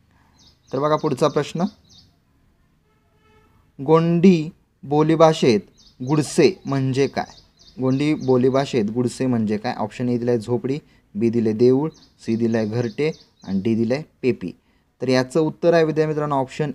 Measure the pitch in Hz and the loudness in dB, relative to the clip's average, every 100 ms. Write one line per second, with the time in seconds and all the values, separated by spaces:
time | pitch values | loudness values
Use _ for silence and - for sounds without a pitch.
0 | _ _ _ _ _ _ _ 131 151 151 | _ _ _ _ _ _ _ -4 0 0
1 | 156 127 151 147 143 - 190 - _ - | -2 0 0 0 -4 -4 -6 -8 _ -20
2 | _ _ _ _ _ _ _ _ _ _ | _ _ _ _ _ _ _ _ _ _
3 | _ _ _ _ _ _ _ - 139 160 | _ _ _ _ _ _ _ -6 2 4
4 | 170 170 190 165 156 - _ _ 135 147 | 4 4 6 4 0 -12 _ _ -2 0
5 | 156 160 160 160 151 104 - _ _ - | 2 6 6 6 2 2 -2 _ _ -10
6 | 127 151 135 - 147 - - 135 131 127 | -4 -2 -2 2 2 2 -6 -4 -2 -2
7 | 135 - - - _ _ _ - 127 135 | -2 -4 -10 -12 _ _ _ -6 -2 0
8 | 147 151 127 127 131 131 139 127 104 120 | -2 -2 0 2 2 0 -2 -2 -2 -2
9 | 120 - 131 120 104 104 120 - 107 - | -4 -2 -2 -2 -2 -4 -6 -8 -8 -6
10 | 123 120 120 120 107 120 127 147 - _ | -4 -2 -2 -2 -2 -4 -4 -8 -10 _
11 | _ 104 117 113 110 110 123 131 156 - | _ -2 0 0 0 2 4 2 -2 -8
12 | _ _ - 113 113 113 107 120 120 104 | _ _ -6 -2 0 -2 -2 -4 -4 -4
13 | 156 - _ _ - 98 113 110 113 135 | -6 -6 _ _ -6 -4 0 0 0 -4
14 | 156 _ 127 - 90 - _ _ _ - | -6 _ -4 -2 -6 -14 _ _ _ -8
15 | - 127 127 170 156 - 175 170 156 151 | -2 0 0 -2 -2 0 2 4 2 0
16 | 156 151 147 139 131 - 147 | -2 -2 -2 -4 -4 -6 -6